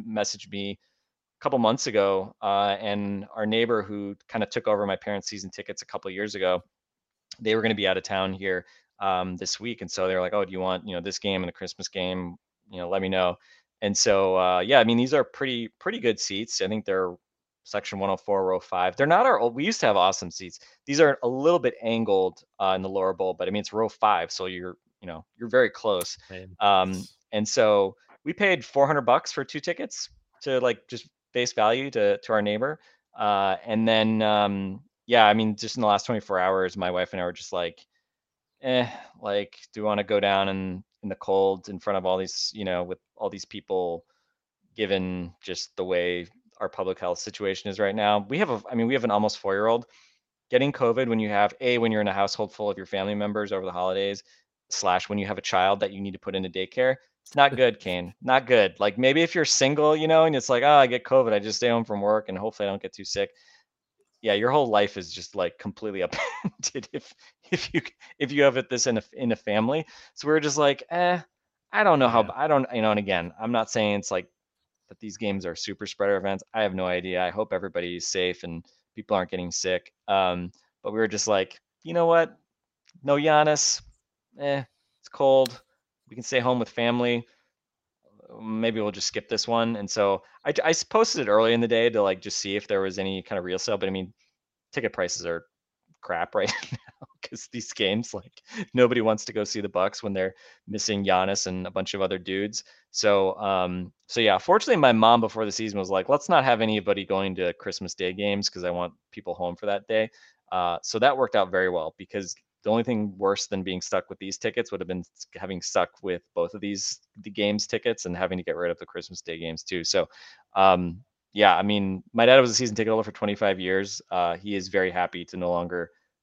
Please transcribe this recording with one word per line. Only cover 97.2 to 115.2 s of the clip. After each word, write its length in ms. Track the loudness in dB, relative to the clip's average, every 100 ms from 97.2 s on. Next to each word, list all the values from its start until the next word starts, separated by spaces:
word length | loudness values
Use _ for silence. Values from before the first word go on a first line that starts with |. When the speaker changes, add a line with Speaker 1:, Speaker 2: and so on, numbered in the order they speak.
Speaker 1:
'cause 260 | -16 -16 -14
these 200 | -12 -10
games, 420 | -2 0 0 -4
like, 280 | -10 -14 _ _ -12 -4
nobody 260 | 4 4 4
wants 240 | 2 0 -2
to 60 |
go 120 | -4
see 160 | -4 -4
the 80 | -4
Bucks 340 | 0 -2 -2
when 100 | -6
they're 220 | -2 -4 -6 -20 _ -10
missing 380 | -6 -2 -2
Giannis 420 | 2 2 2 -2 -4
and 200 | -6 -6
a 40 |
bunch 240 | -6 -4
of 60 | -2
other 180 | -2 -4
dudes. 460 | -4 -4 -4 -6 -14 _ _
So, 460 | -2 2 4 2 0
um, 560 | -2 0 0 -4 -8 _ -8
so 140 | 0
yeah, 180 | 4 4
fortunately, 380 | 4 2 4 4
my 160 | 6
mom 280 | 8 8 6
before 240 | 4 -2
the 80 | -4
season 260 | -4 -6 -4
was 120 | -2
like, 180 | -2 0
"Let's 220 | 0 2
not 140 | 2
have 180 | 4 2
anybody 420 | 2 0 0 -2
going 300 | 0 -2 -2 -2
to 160 | -4
Christmas 400 | -4 -8 -8 -10
Day 200 | -6 -6
games 340 | -2 -2 -2 -4
'cause 160 | -6
I 60 | -6
want 240 | -4 -6 -10 _
people 240 | -16 -10
home 220 | -6 -6 -6
for 100 | -4
that 200 | -4 -2
day." 220 | 0 -2 _ -20 _ -8
Uh, 280 | -2 -2 -2
so 160 | -4 2
that 180 | 2 4
worked 200 | 2 2
out 140 | 2
very 180 | 2 2
well 260 | 0 -4 -10
because 360 | -10 -8 -8 -12 _ _
the 60 | 0
only 140 | 0
thing 320 | 0 -2 -2 -2
worse 300 | 0 0 -2
than 160 | -6
being 160 | -4 -6
stuck 280 | -4 -4 -4
with 100 | -12
these 180 | -12 -6
tickets 320 | -4 -4 -6
would 100 | -6
have 60 | -6
been 140 | -8
s-, 260 | -10 -16